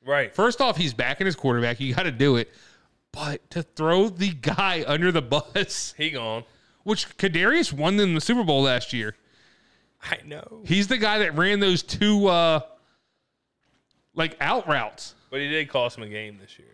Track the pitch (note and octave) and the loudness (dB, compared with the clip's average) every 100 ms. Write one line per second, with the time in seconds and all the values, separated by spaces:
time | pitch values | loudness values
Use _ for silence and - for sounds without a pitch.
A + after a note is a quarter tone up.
0 | A#2+ C#3+ B2 - A3+ A#3+ C4 F3 E3 A2+ | 0 -2 0 2 0 2 0 0 -2 -2
1 | B2 C#3+ F#3+ E3 C#3 A#2+ A#2+ A#2+ C3+ C3 | -2 0 -2 0 0 2 0 -2 -2 -2
2 | F3+ A#2 C#3 B2 A2+ - - _ _ _ | -2 2 4 4 0 -10 -20 _ _ _
3 | _ - D3 C#3+ _ E3+ D#3+ - D#3 F3 | _ -10 -8 -8 _ -10 -10 -4 2 4
4 | G#3+ F3 G3 D#3 - - G3 F3 C#3+ D3+ | 2 0 -4 -2 -4 0 0 0 -2 2
5 | F3 E3 B2 C#3+ D3+ - - - - - | 2 2 0 -2 -2 -4 -4 -6 -10 -6
6 | D#3 C#3 A2+ A2+ A#2+ _ _ _ G3 G#3+ | -6 -4 -6 -6 -10 _ _ _ -4 -4
7 | - - F#3+ E3 F#3+ D#4+ - C#3 D#3 G3+ | -4 -2 0 2 4 2 0 0 0 2
8 | G3+ D#3+ - A#3+ F#3 C#3 C3+ B2 - B2 | 2 2 0 0 2 2 4 0 -2 -6
9 | G#2+ - _ _ _ _ _ _ _ _ | -6 -10 _ _ _ _ _ _ _ _
10 | - - D3 D3 - - G3+ F3+ G3 B3+ | -8 -8 -8 -16 -16 -18 -2 0 2 0
11 | G#3+ G#3+ G3 D3 F#3 G#3 G3 F3+ - - | 0 0 0 0 0 2 2 0 -2 0
12 | G#3 G#3 G3+ F3 E3+ D#3 - - _ _ | 2 4 4 4 4 2 -2 -20 _ _
13 | _ _ _ _ _ _ _ _ _ _ | _ _ _ _ _ _ _ _ _ _
14 | _ D3+ D#3+ - C#3+ A#3+ - C#3+ G#2+ - | _ -4 -4 -2 -2 -2 0 -2 -2 -10
15 | - - _ C3+ C#3+ D#3 D3 C3+ A#2+ - | -20 -20 _ -6 -4 -4 -2 -2 -2 -4
16 | G#2+ G#2 G#2+ G2+ G2 - C2+ | -12 -12 -12 -16 -20 -20 -20